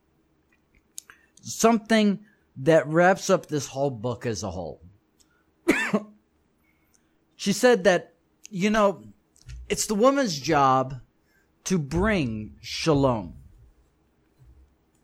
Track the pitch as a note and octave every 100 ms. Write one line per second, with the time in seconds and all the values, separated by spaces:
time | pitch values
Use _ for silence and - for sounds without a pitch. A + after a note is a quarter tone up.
0 | _ _ _ _ _ _ _ _ _ -
1 | - _ _ _ - - A3+ A#3 A3 A3+
2 | G#3 F#3+ - _ _ - C3+ D#3+ C#3 D#3
3 | F3 F#3+ - F#3 - D3 - C3+ C#3+ A#2+
4 | A#2+ A#2 B2 G2+ G2 F2+ E2 B1+ F2+ _
5 | _ _ _ _ _ _ - - A#3 G#3
6 | - - _ _ _ _ _ _ _ _
7 | _ _ _ - G3+ G3 B3 A#3 F#3+ F3
8 | - _ _ _ - F#3+ G#3 A3 G3+ D#3
9 | G#2 - _ _ - - - G3+ - G#3
10 | B3 C#4 B3+ D3+ B2+ D3+ C3+ C3 C3 C3
11 | - _ _ _ _ _ - F#3 C#3 D#3+
12 | G#3 G#3 B2+ A2 A2 - - - - C#3+
13 | C3+ A#2 F2 - - - - _ _ _
14 | _ _ _ _ - - _ _ _ _